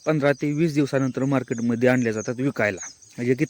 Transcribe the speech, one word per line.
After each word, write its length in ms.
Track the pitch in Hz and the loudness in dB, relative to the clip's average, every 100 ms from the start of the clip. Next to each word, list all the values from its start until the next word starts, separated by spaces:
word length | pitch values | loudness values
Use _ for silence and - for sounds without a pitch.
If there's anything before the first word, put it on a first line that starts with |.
| 156 | -2
पंधरा 260 | 156 139 | 2 2
ते 200 | 139 147 | 0 -2
वीस 220 | 147 165 | 0 0
दिवसानंतर 500 | 147 135 139 131 123 | 2 0 0 0 -2
मार्केटमध्ये 640 | 135 135 - 117 117 117 123 | 0 0 -2 -2 -2 2 4
आणल्या 240 | 127 117 | 4 0
जातात 220 | 110 117 120 | -2 -6 -4
विकायला, 420 | 143 - 104 92 - - - - | -4 0 -2 -2 -10 -20 -16 -4
म्हणजे 180 | 123 | 0
की 100 | 127 | 0